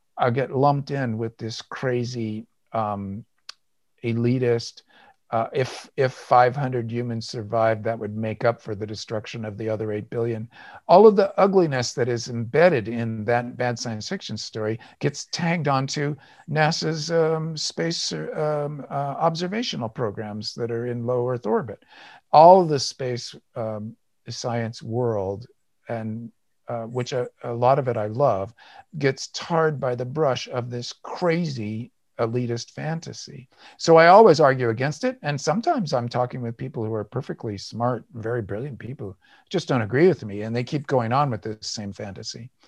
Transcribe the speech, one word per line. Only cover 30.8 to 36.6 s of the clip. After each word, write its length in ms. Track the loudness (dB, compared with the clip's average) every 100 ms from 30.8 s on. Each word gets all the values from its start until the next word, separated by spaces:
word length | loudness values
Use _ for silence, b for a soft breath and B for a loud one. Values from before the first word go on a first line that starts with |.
| -10
crazy 1000 | -12 -12 -2 0 0 -2 -4 -6 -8 -10 _ _ -4
elitist 520 | -2 -2 -2 -4 -8
fantasy. 800 | -10 -6 -6 -8 -14 -16 -18 -20 b b b
So 200 | 8 10
I 100 | 12
always 320 | 12 10 10
argue 300 | 6 4 0
against 340 | 0 -2 -2
it. 140 | -4 -4
And 180 | -4 -2
sometimes 520 | 0 -2 0 0 0
I'm 140 | -2 -2
talking 340 | -2 -4 -4
with 140 | -8
people 300 | -8